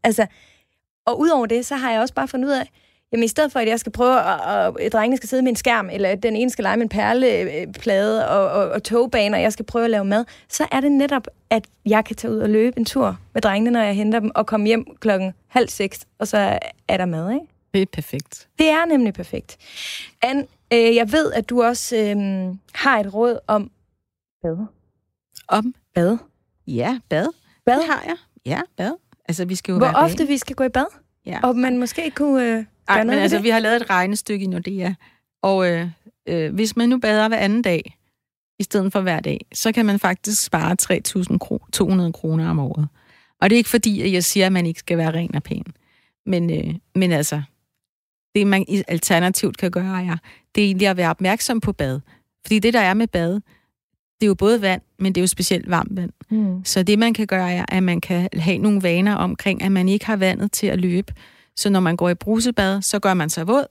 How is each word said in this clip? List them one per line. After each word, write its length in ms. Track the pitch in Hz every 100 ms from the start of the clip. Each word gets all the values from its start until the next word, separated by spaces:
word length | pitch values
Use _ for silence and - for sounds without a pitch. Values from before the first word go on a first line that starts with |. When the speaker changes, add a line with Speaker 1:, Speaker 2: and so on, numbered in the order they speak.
Speaker 1:
Altså, 220 | 233 220 202 _ _ _ _ _ _ _ -
og 140 | -
udover 260 | 320 294 226
det, 200 | 233 247
så 100 | 277
har 140 | 254
jeg 80 | 220
også 140 | 254
bare 140 | - 277
fundet 200 | 254 269
ud 40 |
af, 180 | 269 - _ _ _ _
jamen 120 | 233
i 40 | 226
stedet 240 | - 294
for, 80 | 262
at 80 | 220
jeg 120 | 226
skal 120 | -
prøve 280 | 220 247 254
at, 460 | 175 170 - 202 185
at, 140 | -
at 120 | 220
drengene 240 | 220 226 262
skal 120 | 214
sidde 140 | 262
med 80 | 254
en 40 | 226
skærm, 340 | 254 233 190
eller 160 | 190 190
at 140 | 196
den 140 | 233 220
ene 140 | 254
skal 120 | -
lege 140 | 196 214
med 60 |
en 60 | 226
perleplade 1400 | 202 208 240 254 190 185 151 175 190 233 196 214 220 -
og, 200 | 196 190 196
og, 60 | 190
og 120 | 202
togbaner, 540 | - 233 233 240 208 196
og 40 |
jeg 100 | 220
skal 120 | -
prøve 200 | 220 240
at 60 | 233
lave 140 | 214
mad, 200 | 196 208 233 - _
så 180 | - 302
er 80 | 269
det 120 | 285
netop, 340 | 277 277 277 - _ _
at 140 | 226 - _ 214
jeg 180 | 214
kan 120 | 220 220
tage 160 | 226
ud 60 | 220
og 100 | 214
løbe 300 | 214 240 247
en 60 |
tur 340 | 226 269 214 185 -
med 80 | 220
drengene, 280 | 214 196 233
når 100 | 240
jeg 140 | 208
henter 260 | 202 208 226
dem, 100 | 214
og 120 | - 214
komme 200 | 214 208
hjem 180 | 226 - -
klokken 320 | 220 190 190 - _
halv 200 | 254 233
seks, 380 | - 196 - - _
og 100 | 208
så 300 | 214 196 - - - -
er 80 | 185
der 100 | 180
mad, 260 | 160 175
ikke? 140 | 269 339 _ _
Speaker 2:
Det 80 | 196
er 40 | 190
perfekt. 560 | - - 135 - - - -
Speaker 1:
Det 100 | 311
er 140 | 311
nemlig 280 | 339 294 226
perfekt. 420 | - 175 - - - - - - - - _
Ann, 240 | 240 277 269 _ _
øh, 220 | 233 233 233
jeg 160 | 220
ved, 200 | 302 302
at 180 | 233 214
du 120 | 247
også, 340 | 233 240 - 233
øhm, 640 | 208 202 196 190 185 190 _
har 260 | - 277 240
et 140 | 196
råd 240 | 202 240 233 -
om 240 | 208 - _ _ _ _ _ _ _
bad. 240 | 170 165 214 _ _ _ _ _ _ - -
Speaker 2:
Om? 260 | 202 233 - _
Speaker 1:
Bad. 220 | - 175 226 - _ _ _ -
Speaker 2:
Ja, 320 | 117 151 254 _
bad. 180 | 156 254 - _ _ -
Speaker 1:
Bad? 100 | 262
Speaker 2:
Det 80 | 330
har 160 | 285 -
jeg. 100 | 339 _ _ -
Ja, 140 | 151 359 -
bad. 160 | 190 339 _ _ -
Altså, 160 | 170
vi 100 | 180
skal 180 | 185 -
jo 60 | 180
Speaker 1:
Hvor 80 | 254
Speaker 2:
være 100 | 262
Speaker 1:
ofte 220 | 320 -
Speaker 2:
rene. 100 | 294
Speaker 1:
vi 100 | 285
skal 180 | - 269
gå 80 |
i 40 | 262
bad? 160 | 254 320 - _ _ -
Speaker 2:
Ja. 140 | 175
Speaker 1:
Og 140 | 254 240
man 220 | 254 247
måske 320 | 247 - 330
kunne... 320 | - 294 269
Øh, 40 | 240
gøre 120 | 226 220 _ -
Speaker 2:
Ej, 60 | 202
Speaker 1:
noget 100 | 226
Speaker 2:
men 80 | 220
Speaker 1:
ved 60 |
Speaker 2:
altså, 140 | 202 208
Speaker 1:
det? 80 |
Speaker 2:
vi 40 | 226
har 100 | 226
lavet 180 | 220 233
et 140 | 233
regnestykke 540 | 185 185 208 - 202
i 40 | 190
Nordea, 440 | 175 180 196 180 185 _ _ _ _
og, 280 | 196 190 180
øh, 180 | 170 170 165 - _ -
øh, 260 | 170 156
hvis 220 | 185 220 233
man 120 | 233
nu 100 | 254
bader 300 | 220 214 220
hver 80 | 226
anden 240 | 196 220
dag, 360 | 226 165 - - _ _ _ _ _ _
i 40 |
stedet 300 | 202 208 190
for 80 | 202
hver 200 | 185 160
dag, 260 | 151 - -
så 180 | - 226
kan 140 | 220 214
man 120 | 202
faktisk 460 | 185 185 208 214
spare 320 | - 160 165 185
tre 240 | - 175
tusind 400 | - 185 180 180
kro-, 260 | - - -
to 140 | - 190
hundrede 240 | 190 175
kroner 380 | - 160 160 165
om 80 | 165
året. 300 | 135 - 147 _ _ _ _ _
Og 100 | 190
det 60 | 233
er 20 |
ikke 120 | 220
fordi, 320 | 240 220 196
at 100 | 196
jeg 120 | 180
siger, 220 | 170 202 190
at 60 |
man 140 | 185 170
ikke 140 | 165
skal 180 | - 170
være 120 | 160
ren 200 | 160 170
og 80 | -
pæn. 220 | - - - - _ _ _ _ -
Men, 240 | 175 170 156 156
øh, 60 | 160 _
men 180 | 185 185
altså, 300 | 156 151 151 139 _ _ _ _ _ _ _ _
det 120 | 202 202
man 180 | 196 -
i-, 140 | 196 -
alternativt 680 | 170 - 170 180 190 185 -
kan 120 | 180
gøre, 340 | 180 190 185
er, 120 | 180 165 - - _
det 80 | -
er 40 | 202
egentlig 220 | 185 202
at 80 | 180
være 140 | 170
opmærksom 500 | 165 185 220 - 233
på 120 | 208
bad. 280 | 196 139 131 - _ _ _ -
Fordi 120 | 214
det, 160 | 214
der 60 | 233
er 140 | 190
med 120 | 202 226
bad, 260 | 180 165 202 - _ _ _ _ _ _ _
det 20 |
er 40 | 214
jo 80 |
både 280 | 185 196 233
vand, 200 | 196 185 _ _
men 140 | 190
det 80 | 180
er 20 |
jo 40 | 180
specielt 440 | - 180 185 -
varmt 260 | 170 - 196
vand. 140 | 175 _ -
Speaker 1:
Mm. 340 | 220 202 185
Speaker 2:
Så 180 | 185 190
det, 160 | 185 208
man 160 | 233
kan 120 | 214 208
gøre, 260 | 190 180
er, 120 | 180 -
at 140 | 185
man 180 | 185 170
kan 280 | - 175 180
have 240 | 170 160 185
nogle 240 | 214 202
vaner 320 | 185 170 196
omkring, 480 | 208 180 160 196 -
at 100 | 196
man 160 | 190 185
ikke 180 | 202 -
har 100 | 214
vandet 360 | 190 - 202
til 140 | - 208
at 120 | 190
løbe. 320 | 180 175 - - - _ _ -
Så 140 | 208
når 100 | 190
man 160 | 180 170
går 140 | 175
i 40 |
brusebad, 680 | 175 202 220 240 233 190 196
så 160 | 190 208
gør 160 | 196
man 160 | 180 151
sig 160 | 175 165
våd 200 | 262 277